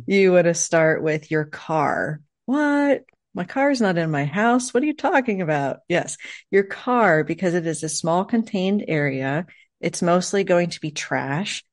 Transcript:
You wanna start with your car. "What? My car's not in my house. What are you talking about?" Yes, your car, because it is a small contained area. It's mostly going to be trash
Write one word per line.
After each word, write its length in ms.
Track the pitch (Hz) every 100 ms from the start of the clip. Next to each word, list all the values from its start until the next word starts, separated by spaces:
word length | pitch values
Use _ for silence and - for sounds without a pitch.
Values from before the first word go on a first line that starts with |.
| -
You 260 | 196 190
wanna 220 | 180 170
start 480 | 165 - 165 160 -
with 280 | 156 151 -
your 140 | 156
car. 760 | 151 - - 156 135 - 90 156 - _ -
"What? 580 | 285 294 285 285 269 - _ _
My 120 | 185
car's 360 | 180 269 277 262
not 160 | 202 170
in 140 | 160
my 160 | 147 143
house. 480 | 180 233 247 247
What 80 | 240
are 40 | 302
you 80 |
talking 460 | 302 - 311 254 190
about?" 380 | 160 147 135 - -
Yes, 300 | 175 - - - - -
your 140 | 196
car, 600 | 196 - - 247 202 156
because 300 | 151 170 185
it 120 | 175 165
is 160 | 151
a 60 | 156
small 380 | - 165 175 208
contained 580 | 233 220 196 190 208 -
area. 580 | 156 143 135 135 151 180 _ _ _
It's 220 | 170 -
mostly 420 | 175 180 180 196
going 240 | 185 175 175
to 100 | -
be 100 | 156
trash 760 | 147 - 131 135 147 208 - -